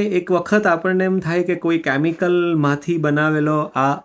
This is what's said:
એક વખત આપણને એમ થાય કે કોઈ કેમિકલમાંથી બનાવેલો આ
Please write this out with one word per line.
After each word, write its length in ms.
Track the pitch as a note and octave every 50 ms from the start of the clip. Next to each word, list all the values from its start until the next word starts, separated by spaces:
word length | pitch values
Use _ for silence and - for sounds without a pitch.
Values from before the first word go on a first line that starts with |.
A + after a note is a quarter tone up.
| G#3
એક 280 | G#3+ G3 F3+ F3 -
વખત 360 | F3+ F3 F3 - G#3 G#3 G#3
આપણને 380 | G3 F#3+ F3 - F#3 F#3 F#3 F#3
એમ 160 | F#3 F#3 F#3+
થાય 220 | F3+ D#3 E3+ F3 F3
કે 120 | F3+ F3
કોઈ 240 | E3+ - E3 E3 D#3+
કેમિકલમાંથી 1200 | D#3+ D3 C3+ C#3 D3+ E3+ E3 - F#3 F3 F3+ F3 F3 F3 E3+ D#3 D3 C#3+ C#3+ C#3+ - - F3
બનાવેલો 640 | E3 D3+ D3+ D3 D3 D3+ D#3 D#3 D3+ D3+ D3+ D3+ D3+
આ 340 | D3+ - - B2+ C3+ C#3 C3+ -